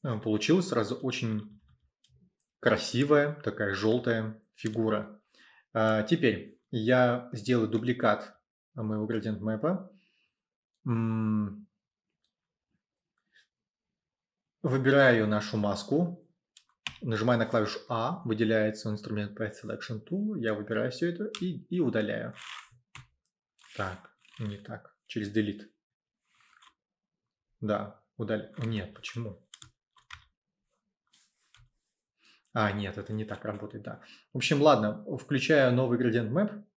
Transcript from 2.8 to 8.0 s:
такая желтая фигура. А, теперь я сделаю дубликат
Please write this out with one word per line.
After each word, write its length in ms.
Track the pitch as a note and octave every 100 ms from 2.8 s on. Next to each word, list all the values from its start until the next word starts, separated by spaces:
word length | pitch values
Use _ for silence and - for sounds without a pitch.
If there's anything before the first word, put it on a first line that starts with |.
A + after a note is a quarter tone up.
| - A#2+ C#3+ D3 D3 D3+
такая 340 | A2 - G#2 G2
желтая 680 | A2 A#2+ A#2+ A2+ A2 A2 _ -
фигура. 680 | A#2 A2 A2 G#2+ G#2 - _ _ - _ _
А, 280 | A2+ A2 A2
теперь 560 | G#2+ E3+ B2+ F#2+ - - _
я 580 | A#2 A2 B2+ B2 B2 -
сделаю 340 | A2+ B2+ B2 G#2+
дубликат 680 | A2 B2 A#2+